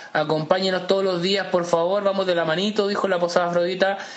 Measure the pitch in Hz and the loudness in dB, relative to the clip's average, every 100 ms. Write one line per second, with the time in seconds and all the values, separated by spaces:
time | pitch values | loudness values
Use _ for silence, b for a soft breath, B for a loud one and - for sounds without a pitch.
0 | B 160 151 156 156 185 190 185 180 196 | B -4 0 -2 2 0 2 -2 0 0
1 | 196 175 180 196 185 180 170 170 170 202 | 2 0 0 -2 0 -2 0 0 2 2
2 | 196 190 185 170 160 160 202 214 202 202 | 0 0 0 0 0 0 0 0 0 0
3 | 196 180 175 180 175 175 175 185 190 196 | 0 0 0 0 0 0 0 0 0 0
4 | B | B